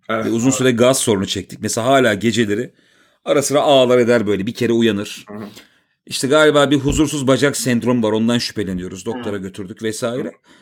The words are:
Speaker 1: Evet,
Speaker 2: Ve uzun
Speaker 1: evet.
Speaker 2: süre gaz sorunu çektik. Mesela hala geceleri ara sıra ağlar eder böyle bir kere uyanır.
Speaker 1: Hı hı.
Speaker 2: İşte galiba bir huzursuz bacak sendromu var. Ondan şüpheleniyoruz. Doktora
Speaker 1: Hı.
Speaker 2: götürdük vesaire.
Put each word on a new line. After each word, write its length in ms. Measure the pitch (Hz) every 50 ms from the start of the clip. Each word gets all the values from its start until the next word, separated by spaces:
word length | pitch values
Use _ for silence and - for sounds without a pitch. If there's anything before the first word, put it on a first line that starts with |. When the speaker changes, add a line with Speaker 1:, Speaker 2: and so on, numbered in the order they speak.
| _ -
Speaker 1:
Evet, 160 | 113 110 110
Speaker 2:
Ve 40 | 107
uzun 180 | 110 117 117
Speaker 1:
evet. 100 | 135 135
Speaker 2:
süre 140 | - 127 131
gaz 260 | 123 110 120 127 135 -
sorunu 260 | - 123 107 95 98
çektik. 320 | 92 - 98 87 - - -
Mesela 260 | 107 104 - 120 110
hala 260 | 127 139 135 123 113 107
geceleri 600 | 95 104 117 113 117 117 101 104 110 123 - _ _ _ _ _ _ _ _ _ _ -
ara 160 | - 156 147
sıra 200 | 131 - 139 143
ağlar 360 | - 151 139 131 127 123 123
eder 300 | 127 120 110 120 120 104
böyle 200 | 104 101 92 95
bir 60 | 117 113
kere 200 | - 120 117 117
uyanır. 520 | 117 117 113 104 98 104 - - - - 107
Speaker 1:
Hı 40 | 104
hı. 100 | 107 107 101 - - - _ _ _ _ _ _ _ _
Speaker 2:
İşte 220 | - - - -
galiba 440 | 123 143 156 151 151 143 147 139 131
bir 60 | 147
huzursuz 500 | 135 120 143 - 147 156 - 151 147 131
bacak 300 | 131 135 113 135 143 120
sendromu 500 | - - 131 120 117 107 120 123 123 107
var. 40 | 107
Ondan 260 | 107 113 113 117 120
şüpheleniyoruz. 680 | 120 - - - 110 98 95 92 90 90 90 92 92 -
Doktora 300 | 120 110 123 120 107 101
Speaker 1:
Hı. 60 | 101
Speaker 2:
götürdük 420 | 92 95 92 - 98 90 - - 113
vesaire. 480 | 110 107 - 123 117 120 135 180 247 - _ _ _ _ _